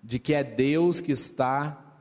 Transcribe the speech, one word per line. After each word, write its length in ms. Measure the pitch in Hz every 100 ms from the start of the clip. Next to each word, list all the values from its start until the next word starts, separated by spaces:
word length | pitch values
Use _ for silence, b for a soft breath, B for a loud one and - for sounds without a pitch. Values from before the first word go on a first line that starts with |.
de 160 | 117 120
que 160 | - 147
é 80 |
Deus 580 | 131 113 135 156 175 170
que 100 | -
está 720 | 131 - - 127 135 147 147 - -